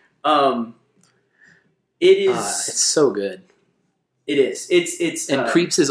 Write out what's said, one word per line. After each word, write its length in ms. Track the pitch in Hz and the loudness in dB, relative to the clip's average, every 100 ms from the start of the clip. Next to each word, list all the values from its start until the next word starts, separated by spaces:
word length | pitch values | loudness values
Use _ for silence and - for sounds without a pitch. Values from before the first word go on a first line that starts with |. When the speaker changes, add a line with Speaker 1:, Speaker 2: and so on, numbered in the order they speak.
| _ _ | _ _
Speaker 1:
Um, 520 | 147 147 139 120 117 - _ _ _ _ _ _ _ _ _ _ _ _ | -2 2 2 0 -6 -12 _ _ _ _ _ _ _ _ _ _ _ _
it 180 | 180 196 | 4 4
is. 120 | 196 175 | 4 -2
Speaker 2:
Uh, 40 | - - - | -4 -6 -6
it's 120 | - | -2
so 300 | - - 139 | 0 2 2
good. 320 | 101 98 92 _ _ _ _ _ _ _ _ - | 0 -6 -8 _ _ _ _ _ _ _ _ -4
Speaker 1:
It 120 | 139 | 0
is. 280 | 131 - - | 0 -2 0
It's, 300 | 175 170 - | 0 0 -4
it's, 280 | 170 - - | -6 -4 -4
Speaker 2:
And 140 | 135 | -2
Speaker 1:
uh, 80 | - | 0
Speaker 2:
Creeps 280 | 165 170 - | 0 0 0
is 100 | 143 | 0